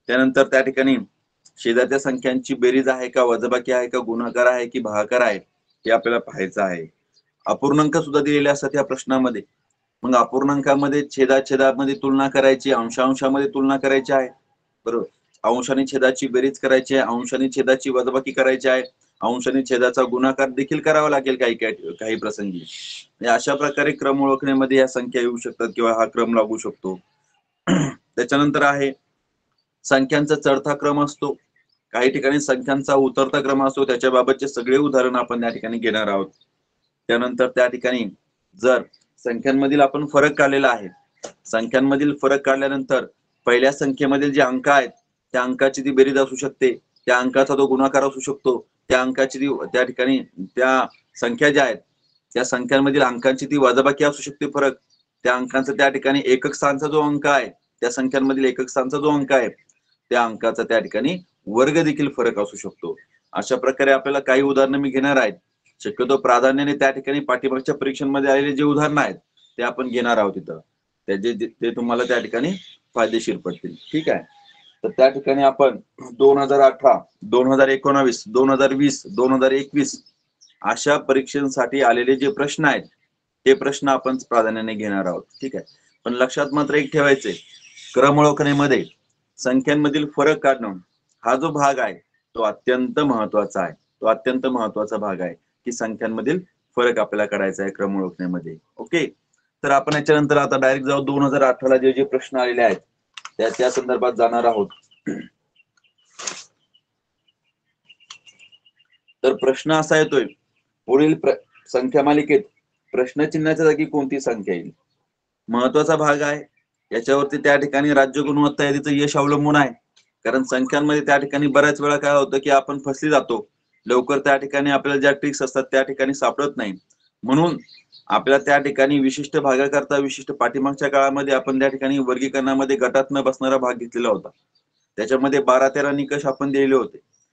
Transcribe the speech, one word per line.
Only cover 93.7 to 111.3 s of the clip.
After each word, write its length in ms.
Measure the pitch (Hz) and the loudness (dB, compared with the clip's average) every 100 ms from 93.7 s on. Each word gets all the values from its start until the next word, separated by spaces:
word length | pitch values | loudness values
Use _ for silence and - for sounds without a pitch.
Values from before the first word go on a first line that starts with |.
तो 340 | - _ _ 110 | -8 _ _ -2
अत्यंत 400 | 110 - 131 131 | 0 0 -2 -2
महत्वाचा 500 | 127 110 107 104 107 | -2 -4 -4 -4 -4
भाग 240 | 101 90 | -4 -6
आहे 140 | 90 | -8
की 380 | - _ _ - | -10 _ _ -12
संख्यांमधील 680 | 120 113 107 113 113 110 180 180 _ _ - | -8 -8 -6 -6 -4 -4 -4 -6 _ _ -2
फरक 220 | 123 117 | 0 0
आपल्याला 280 | 104 107 104 | -2 -2 -2
काढायचा 340 | 101 98 95 | -2 -2 -4
आहे 100 | 98 | -6
क्रम 280 | 95 98 98 | -4 -4 -4
ओळखण्यामध्ये. 540 | 92 90 90 90 82 80 _ - | -6 -6 -6 -6 -10 -16 _ -18
ओके, 300 | 117 170 143 - _ _ _ _ | -6 -4 -4 -8 _ _ _ _
तर 60 | 143 | 0
आपण 240 | 139 143 | 2 2
याच्यानंतर 420 | 151 143 151 147 147 | 0 2 4 4 2
आता 220 | 139 139 | 2 2
डायरेक्ट 280 | 131 131 131 | 2 2 0
जाऊ 180 | 139 | -2
दोन 180 | 139 139 | 0 0
हजार 200 | 139 139 | 0 4
अठरा 260 | 135 123 131 | 2 2 2
ला 80 | 131 | 4
जे 160 | 131 | 4
जे 120 | 127 | 2
प्रश्न 340 | 139 131 - 131 | 0 -2 -4 -2
आलेले 240 | 123 120 | 0 2
आहेत, 140 | 117 92 - _ _ - - - | 2 0 -6 _ _ -20 -14 -4
त्या, 100 | 110 - | -4 0
त्या 120 | 127 | -2
संदर्भात 420 | 127 127 123 123 | 0 -2 -2 -2
जाणार 320 | 113 117 117 | 2 2 2
आहोत. 240 | 120 110 98 - _ _ - - - _ _ _ _ _ _ _ _ - - - - _ _ _ _ _ _ _ _ _ _ _ _ _ _ _ - - _ _ _ _ _ _ _ _ _ _ | 0 0 -2 -8 _ _ -10 -10 -12 _ _ _ _ _ _ _ _ -16 -14 -14 -16 _ _ _ _ _ _ _ _ _ _ _ _ _ _ _ -20 -20 _ _ _ _ _ _ _ _ _ _
तर 120 | 131 131 | 0 0
प्रश्न 360 | 127 131 147 | 0 -2 0
असा 260 | 156 156 160 | 0 2 2
येतोय, 260 | 151 143 107 - _ _ _ _ - | 2 0 -2 -6 _ _ _ _ 0
पुढील 260 | 131 156 | 4 4
प्र-, 200 | 160 135 | 2 0